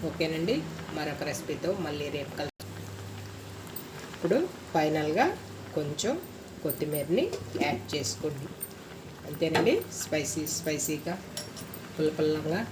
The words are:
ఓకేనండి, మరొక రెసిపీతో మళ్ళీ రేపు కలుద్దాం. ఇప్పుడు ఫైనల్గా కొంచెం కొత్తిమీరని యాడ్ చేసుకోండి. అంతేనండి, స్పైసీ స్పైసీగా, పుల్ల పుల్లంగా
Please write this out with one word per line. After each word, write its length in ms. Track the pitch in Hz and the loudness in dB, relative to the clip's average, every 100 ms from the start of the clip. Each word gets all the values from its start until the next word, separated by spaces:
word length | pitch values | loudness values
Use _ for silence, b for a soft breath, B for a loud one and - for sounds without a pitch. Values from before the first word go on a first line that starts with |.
| 160 | -4
ఓకేనండి, 460 | 151 160 160 175 285 - - - 156 | 0 0 2 4 2 0 -6 -6 -4
మరొక 260 | 151 143 147 | -2 -2 -2
రెసిపీతో 420 | - - 147 165 196 | -2 -2 0 2 2
మళ్ళీ 220 | 160 147 147 143 | 0 -2 -2 -2
రేపు 160 | 139 - | -4 -4
కలుద్దాం. 340 | 147 _ - - - - - - - - - - - - - - - | -4 _ -12 -10 -10 -8 -10 -10 -10 -12 -12 -12 -10 -10 -10 -10 -10
ఇప్పుడు 240 | - 170 233 349 - - | -2 4 4 4 -2 0
ఫైనల్గా 540 | 165 156 156 151 170 311 415 - - - - | 4 4 4 4 6 4 4 -8 -10 -4 -2
కొంచెం 360 | 147 151 208 320 - - - - | 0 0 0 0 -4 -12 -12 -6
కొత్తిమీరని 600 | 156 - 151 151 143 190 381 - - - | -2 0 0 0 4 4 4 0 -4 0
యాడ్ 200 | 143 127 - | 2 2 0
చేసుకోండి. 540 | 147 - - 151 139 139 - - - - - - - - | 0 0 0 -2 -2 -6 -8 -8 -10 -12 -12 -12 -12 -8
అంతేనండి, 460 | 147 160 156 185 381 - - | 0 4 6 8 6 2 -6
స్పైసీ 420 | - 151 143 160 151 - | 0 0 0 -2 -2 0
స్పైసీగా, 580 | 156 151 - 151 170 185 - - - - - - - | 0 0 0 0 -2 -4 -6 -8 -8 -10 -10 -10 -10
పుల్ల 160 | - 156 156 | 2 2 6
పుల్లంగా 420 | 156 156 151 180 233 | 4 4 2 0 0